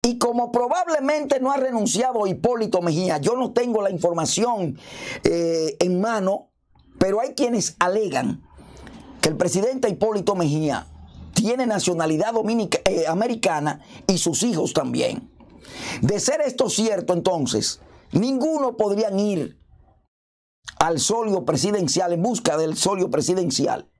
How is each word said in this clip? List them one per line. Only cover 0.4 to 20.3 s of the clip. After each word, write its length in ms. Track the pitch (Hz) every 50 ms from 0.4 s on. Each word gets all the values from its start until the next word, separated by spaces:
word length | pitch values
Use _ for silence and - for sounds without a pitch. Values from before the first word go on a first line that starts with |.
| 240 240
probablemente 880 | 240 240 240 247 302 359 359 339 320 294 269 277 302 302 294 277 277 262
no 100 | 262 262
ha 60 | 277
renunciado 720 | 277 262 262 240 226 208 - - 190 247 254 247 226 208 190
Hipólito 520 | 175 - - 233 247 233 220 190 - 185
Mejía, 380 | 175 175 156 165 185 180 160 147
yo 160 | 139 180 240
no 180 | 254 254 -
tengo 300 | - 233 240 240 226 214
la 80 | 202 196
información, 880 | 190 151 139 180 170 165 160 - - 185 220 240 240 208 185 151 139 - - - - - - - - - -
eh, 520 | - 170 170 170 165 165 165 160 156 - -
en 200 | 175 180 180 180
mano, 520 | 196 226 233 214 190 190 196 208 - _ _ _ _ _ _ _ _ _ _
pero 240 | - 185 190 196 214
hay 140 | 247 277 -
quienes 400 | - 277 240 240 214 165 - - -
alegan 640 | 180 180 190 214 220 185 - 147 123 104 87 85 - - - - - - - - - - - - - - - -
que 100 | - 156
el 60 | 156
presidente 520 | - 180 175 170 190 196 247 262 262 240 220
Hipólito 480 | 190 131 202 220 214 202 170 196 202
Mejía 500 | 185 170 147 143 156 156 147 127 98 - - - - - - - - - - -
tiene 320 | - 226 214 240 254 254
nacionalidad 680 | 240 214 190 - 185 180 165 160 160 160 156 196 220 233
dominica-, 480 | 226 214 202 226 233 214 - - - -
eh, 240 | 190 190 170 160 160
americana 720 | 160 180 220 240 240 - - 190 160 151 147 151 143 - - - - - -
y 120 | - 190 170
sus 260 | - 175 165 - 214
hijos 280 | 240 208 156 - 240
también. 560 | - 160 139 127 120 127 - 113 - - - - - - - - - - - - - - - - - -
De 180 | - 139 202 202
ser 200 | - - 285 311
esto 300 | 294 262 254 - 262 -
cierto, 420 | 220 - 220 226 208 185 - -
entonces, 680 | 180 175 - 185 180 165 139 117 - 107 - - - - - - - - - -
ninguno 640 | - - 214 262 269 254 262 311 320 302 277 254 240
podrían 420 | - 220 208 202 208 220 208 190 196
ir 400 | 208 208 196 165 139 - - - - _ - - - _ _ _ _ _ _ _ _ _